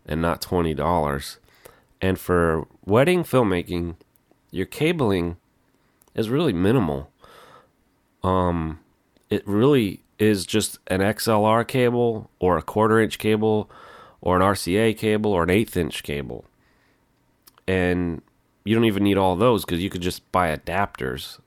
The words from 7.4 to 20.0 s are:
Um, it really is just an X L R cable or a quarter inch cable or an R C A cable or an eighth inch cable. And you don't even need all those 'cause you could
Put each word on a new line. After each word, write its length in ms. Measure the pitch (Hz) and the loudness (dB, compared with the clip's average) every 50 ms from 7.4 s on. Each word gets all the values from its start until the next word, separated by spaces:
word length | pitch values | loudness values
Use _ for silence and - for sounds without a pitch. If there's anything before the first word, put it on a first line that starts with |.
| - - - - _ _ _ _ _ _ _ _ _ _ _ _ | -20 -20 -20 -20 _ _ _ _ _ _ _ _ _ _ _ _
Um, 580 | - 92 92 92 90 87 87 82 80 78 78 - _ _ _ _ _ _ _ _ _ - | -2 0 0 0 0 0 0 -2 -4 -6 -8 -10 _ _ _ _ _ _ _ _ _ -6
it 160 | 104 92 - | -6 -4 -4
really 560 | 101 101 107 120 147 147 127 107 95 - - _ _ _ - | -2 0 2 4 4 4 4 2 0 -4 -8 _ _ _ 0
is 280 | 107 107 104 95 87 | 2 2 2 0 -2
just 320 | - - 107 98 - - - - | -2 -2 -2 -2 -2 -6 -10 -6
an 160 | - 92 92 | -4 -2 0
X 260 | 98 104 107 - - 117 | 0 0 -2 -2 0 0
L 160 | 110 104 107 | 2 2 4
R 200 | 107 110 117 110 | 4 2 2 0
cable 640 | - - 127 123 120 123 120 120 117 110 107 - - _ - | 0 0 0 2 2 2 2 0 0 -2 -4 -8 -14 _ -2
or 180 | - 92 85 | 0 2 2
a 60 | 78 | 2
quarter 380 | - - - 104 110 107 110 113 | 0 -2 0 2 2 4 4 4
inch 180 | 110 - - - | 2 2 -2 -2
cable 500 | - 107 110 107 110 110 110 107 101 - - - - - - - - - - _ | -2 0 0 2 2 2 0 0 -2 -6 -12 -20 -20 -20 -20 -20 -20 -20 -14 _
or 160 | - 90 90 | -2 0 2
an 60 | 92 | 4
R 120 | 92 101 98 | 4 2 2
C 220 | - - 85 92 | 0 -2 -2 0
A 180 | 107 113 113 107 | 2 2 0 0
cable 380 | - 110 107 107 107 107 107 | 0 0 0 0 0 0 0
or 100 | 98 85 | 0 2
an 80 | 82 87 | 2 2
eighth 260 | 92 110 110 - - | 2 2 2 0 -2
inch 260 | 90 80 69 - - | -2 -2 -4 -6 -10
cable. 420 | - - 73 71 69 62 58 - - _ _ _ _ _ _ _ _ _ _ _ _ _ _ _ _ _ _ _ _ - - _ _ | -8 -8 -8 -8 -8 -10 -12 -14 -16 _ _ _ _ _ _ _ _ _ _ _ _ _ _ _ _ _ _ _ _ -20 -20 _ _
And 560 | 92 92 92 90 90 90 90 87 85 82 78 - _ _ _ _ _ _ _ - | -2 -2 0 0 0 0 0 -2 -4 -6 -8 -12 _ _ _ _ _ _ _ -4
you 100 | 101 110 | 0 2
don't 100 | 113 117 | 2 4
even 180 | 113 98 98 | 2 2 2
need 160 | 101 101 98 98 | 2 2 4 4
all 180 | 95 92 87 | 2 2 2
those 280 | 87 117 127 113 92 - | 2 2 2 2 0 -2
'cause 160 | - 87 85 | -4 -4 -4
you 100 | 92 95 | -4 -4
could 120 | - 90 | -6 -4